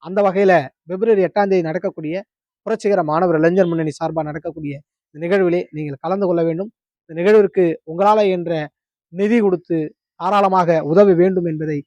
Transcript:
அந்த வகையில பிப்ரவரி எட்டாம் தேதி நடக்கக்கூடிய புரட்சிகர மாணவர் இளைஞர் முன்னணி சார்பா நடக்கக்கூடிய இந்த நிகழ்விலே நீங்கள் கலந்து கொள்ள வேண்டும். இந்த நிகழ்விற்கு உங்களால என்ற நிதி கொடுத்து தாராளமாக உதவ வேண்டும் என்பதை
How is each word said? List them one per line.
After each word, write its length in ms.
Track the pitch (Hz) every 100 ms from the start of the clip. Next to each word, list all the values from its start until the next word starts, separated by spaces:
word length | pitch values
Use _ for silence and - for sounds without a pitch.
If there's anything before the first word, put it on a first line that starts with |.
அந்த 200 | 160 190
வகையில 300 | 202 185 202 175 135 _
பிப்ரவரி 380 | _ 185 226 208 175
எட்டாம் 240 | 208 202
தேதி 120 | 190
நடக்கக்கூடிய 600 | 160 170 190 - 156 175 202 _ _ _
புரட்சிகர 400 | - 165 208 196
மாணவர் 340 | 156 156 180 165
இளைஞர் 280 | 160 180 180
முன்னணி 240 | 165 160
சார்பா 320 | 147 160 160
நடக்கக்கூடிய 520 | 156 151 170 160 147 143 _ _ _
இந்த 100 | 151 170
நிகழ்விலே 340 | 196 180 175 -
நீங்கள் 260 | 151 151 139
கலந்து 260 | 160 190 196
கொள்ள 160 | 170
வேண்டும். 280 | 165 165 202 _ _ _ _
இந்த 80 | 165
நிகழ்விற்கு 440 | 180 214 196 - 175 160 -
உங்களால 380 | 165 196 214 208 185
என்ற 160 | 170 165 147 _ _ _ _
நிதி 280 | 170 208 233
கொடுத்து 360 | 208 180 _ 165 151 _ _
தாராளமாக 640 | _ 170 202 202 185 170 165
உதவ 300 | 147 165 202
வேண்டும் 300 | 170 185 185
என்பதை 340 | 175 156 156 147